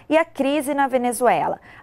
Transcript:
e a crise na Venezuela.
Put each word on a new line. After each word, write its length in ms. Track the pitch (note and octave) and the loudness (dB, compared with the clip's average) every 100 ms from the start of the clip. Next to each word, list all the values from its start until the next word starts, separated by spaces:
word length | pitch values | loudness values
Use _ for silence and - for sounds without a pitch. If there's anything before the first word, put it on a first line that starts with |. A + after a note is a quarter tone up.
| - | 0
e 80 | D#4 | 0
a 80 | |
crise 500 | E4 - C4+ D4 C4+ | 0 -2 -2 -2 -2
na 140 | C#4+ C4+ | -2 0
Venezuela. 720 | C4 B3 A#3+ A#3+ E3+ C#3 - - - | 0 -2 0 2 2 0 -6 -12 -10